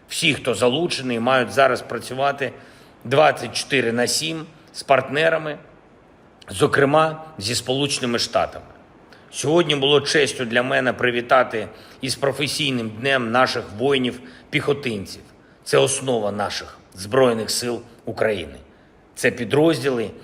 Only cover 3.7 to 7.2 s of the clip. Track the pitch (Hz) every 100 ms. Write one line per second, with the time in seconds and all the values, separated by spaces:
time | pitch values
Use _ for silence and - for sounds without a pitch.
3.7 | 135 117 117 120 - 160 160 170 - -
4.7 | - - 131 127 139 165 160 156 160 -
5.7 | - - _ _ _ _ _ - 98 147
6.7 | - 139 151 160 156